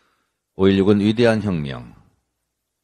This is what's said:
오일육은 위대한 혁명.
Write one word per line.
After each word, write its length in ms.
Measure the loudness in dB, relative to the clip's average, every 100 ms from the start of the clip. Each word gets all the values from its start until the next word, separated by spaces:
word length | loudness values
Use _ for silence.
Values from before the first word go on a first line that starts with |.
| _ _ _ _ _
오일육은 460 | -2 2 2 2 2
위대한 420 | 0 0 0 0
혁명. 500 | -4 -6 -6 -12 -16 -20 _ _ _ _ _ _ _ _